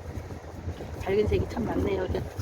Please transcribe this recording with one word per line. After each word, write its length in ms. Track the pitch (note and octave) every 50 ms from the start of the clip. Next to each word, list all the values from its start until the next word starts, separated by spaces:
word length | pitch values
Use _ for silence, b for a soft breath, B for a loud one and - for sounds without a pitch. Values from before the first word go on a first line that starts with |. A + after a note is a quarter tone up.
| - - - - - - - - - - - - - - -
이렇게 240 | - - - - -
밝은 260 | - F#3 G3 G#3+ G#3+ G#3
색이 200 | G3+ F#3 F3+ -
참 160 | - A#3+ G#3+
많네요. 400 | F#3 E3 - F#3+ G3+ G3 F#3 F#3
이렇게 180 | - - - - - - -